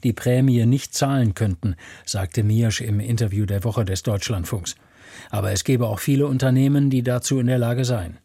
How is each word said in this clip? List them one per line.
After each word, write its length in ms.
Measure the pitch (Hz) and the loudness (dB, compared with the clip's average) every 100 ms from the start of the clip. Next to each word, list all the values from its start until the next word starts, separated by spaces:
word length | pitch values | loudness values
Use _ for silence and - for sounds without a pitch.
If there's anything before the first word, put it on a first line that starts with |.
die 100 | 127 | -2
Prämie 540 | 110 127 123 135 120 117 | -2 0 2 4 4 4
nicht 260 | 135 - | 2 -2
zahlen 420 | - 139 135 117 | -4 0 2 2
könnten, 420 | 95 110 92 110 85 - - | 2 -2 0 -4 -4 -10 -20
sagte 380 | - 104 95 - | -8 -6 -4 0
Miersch 380 | 107 110 117 101 | 2 2 2 0
im 180 | 117 104 | -2 -4
Interview 480 | 104 113 113 101 104 | -2 -2 0 -2 -2
der 160 | 101 | -2
Woche 220 | 104 107 | -2 -2
des 180 | 101 95 | -2 -2
Deutschlandfunks. 720 | - 101 - 104 80 104 87 - _ _ - - - | -2 -4 -2 -6 -4 -6 -8 -12 _ _ -20 -20 -8
Aber 220 | 104 98 | -4 -2
es 100 | 101 | -2
gebe 240 | - 131 117 | 0 0 0
auch 140 | 104 | -4
viele 260 | - 139 143 | 0 2 2
Unternehmen, 640 | 131 131 127 135 143 139 | 2 2 4 4 4 2
die 140 | 131 | 2
dazu 340 | 123 123 - 135 | 0 -2 0 0
in 80 | 120 | 2
der 120 | 127 | 2
Lage 260 | 117 120 | 0 0
seien. 340 | 123 120 85 82 | 0 -2 -4 -12